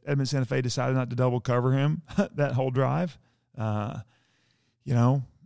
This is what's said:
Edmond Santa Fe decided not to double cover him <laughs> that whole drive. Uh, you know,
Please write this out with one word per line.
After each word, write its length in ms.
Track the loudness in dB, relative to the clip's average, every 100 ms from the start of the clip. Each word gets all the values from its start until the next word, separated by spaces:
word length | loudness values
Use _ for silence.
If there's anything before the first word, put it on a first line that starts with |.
| -4
Edmond 240 | -2 0
Santa 160 | -2 -2
Fe 160 | -2
decided 340 | -2 -2 0 0
not 140 | 0
to 60 | 0
double 240 | 0 0
cover 320 | 0 2 2
him 280 | 2 2 0 -4 -2
<laughs> 180 | -2 0
that 180 | -2
whole 180 | 0 -2
drive. 460 | 0 0 0 -4 -8 _ _ _ -8
Uh, 420 | -4 -2 -4 -8 -14 _ _ _ _ _ _ _ -2
you 80 |
know, 300 | 4 4 2 -2 _